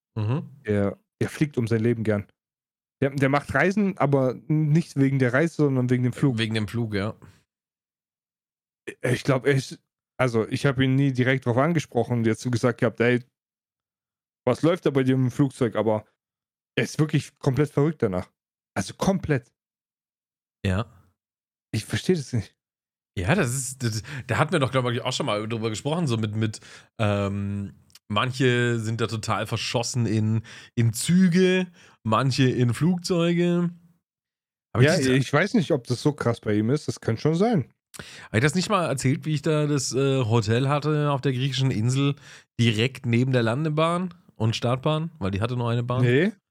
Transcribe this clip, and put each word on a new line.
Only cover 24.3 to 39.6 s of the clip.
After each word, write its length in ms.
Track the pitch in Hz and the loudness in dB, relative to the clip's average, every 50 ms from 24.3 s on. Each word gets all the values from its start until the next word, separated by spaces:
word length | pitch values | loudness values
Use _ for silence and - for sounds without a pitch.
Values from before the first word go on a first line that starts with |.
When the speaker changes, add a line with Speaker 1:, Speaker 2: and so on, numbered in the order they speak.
| 120 101 | 0 0
Speaker 1:
hatten 140 | 147 156 190 | 0 0 0
wir 60 | 165 | -2
doch, 120 | 139 113 - | -2 0 -2
glaub 160 | 135 123 123 | -2 -2 0
ich, 120 | 117 120 - | -2 -2 -4
auch 100 | - 127 | -4 -4
schon 140 | - 180 | -4 -4
mal 200 | 135 104 104 110 107 | -2 -2 -2 -4 -4
drüber 200 | 117 113 110 113 | -6 -4 -4 -4
gesprochen, 360 | 107 101 - 139 151 175 175 | -6 -4 -6 -4 -4 -2 -2
so 100 | 139 117 | -2 -2
mit, 180 | 110 107 110 104 | -2 -2 -4 -2
mit, 260 | 110 110 110 107 - - - - - - _ _ - | -2 -2 -4 -4 -6 -16 -20 -20 -20 -20 _ _ -4
ähm, 760 | 110 104 104 101 101 98 98 101 101 98 101 101 101 98 - - _ _ _ - _ - | -2 0 0 0 -2 -2 -4 -4 -6 -6 -6 -6 -8 -10 -12 -16 _ _ _ -20 _ -6
manche 680 | 104 104 117 127 127 131 139 127 123 120 120 120 120 117 | -2 -2 -2 -2 -2 0 0 2 2 2 0 0 -2 -2
sind 220 | 110 110 113 113 | -4 -4 -4 -4
da 60 | 117 | -4
total 400 | 104 117 110 98 - 110 95 107 | -4 -4 -6 -4 -4 -4 -4 -4
verschossen 600 | 104 - 110 - - - 127 117 - - 123 117 | -4 -6 -6 -6 -4 -4 -4 -4 -4 -4 -2 -2
in, 360 | 107 104 110 107 107 110 110 110 - - - - - - | 0 0 0 0 0 0 -2 -4 -6 -16 -20 -20 -10 -2
in 180 | - 117 113 110 | 0 0 0 0
Züge, 760 | - - - 170 180 190 180 165 185 185 185 185 185 185 180 - - - - - _ - | -2 -2 2 4 4 4 4 4 4 4 4 2 0 -2 -4 -8 -18 -20 -20 -18 _ -4
manche 440 | 110 110 107 127 139 123 - 135 127 | 0 2 2 2 2 2 4 4 2
in 240 | 117 101 127 120 113 | 4 2 2 0 2
Flugzeuge. 960 | - 147 170 185 175 170 - 185 170 170 170 175 170 175 175 175 175 175 170 175 - _ - _ _ _ _ _ _ _ _ _ _ _ _ _ _ _ _ - | 2 0 0 0 0 -2 -2 0 0 2 2 2 2 2 2 2 0 0 -2 -4 -8 _ -20 _ _ _ _ _ _ _ _ _ _ _ _ _ _ _ _ 2
Hab 60 | 104 117 | 4 4
ich 40 | 147 | 6
Speaker 2:
Ja, 80 | 165 | 6
Speaker 1:
das 100 | 190 135 | 4 2
Speaker 2:
ich 240 | 131 127 135 131 - - | 2 2 2 2 2 2
weiß 220 | 143 175 202 - | 0 2 2 2
nicht, 180 | 240 156 - 170 | 0 2 2 0
ob 140 | 131 - | -2 0
das 140 | - 123 - - | -2 -4 -2 0
so 100 | 151 147 | -2 -2
krass 280 | 147 - 123 117 - | 0 0 -2 -2 -2
bei 140 | - 113 104 | -2 -2 0
ihm 160 | 104 107 110 | 0 2 2
ist. 180 | 131 151 - - | 0 -2 -2 -4
Das 120 | 120 - | -8 -6
kann 180 | - - 117 110 | -2 -4 -2 0
schon 160 | - 151 160 | 0 0 2
sein. 360 | 165 196 233 247 180 123 - _ _ _ _ - - - - - - - - | 2 2 2 2 0 0 -2 _ _ _ _ -20 -20 -20 -18 -20 -20 -10 -2
Speaker 1:
Hab 60 | - | 0
ich 40 | 107 | 2
das 140 | 113 151 143 | 2 2 0
nicht 160 | 180 175 - | 0 -2 0
mal 160 | 214 190 170 | 0 0 0
erzählt, 400 | 143 127 135 - 131 131 175 - | 0 -2 0 0 0 0 0 -2
wie 80 | 156 156 | -2 -4
ich 80 | 143 - | -2 0
da 240 | 165 156 151 | 0 0 0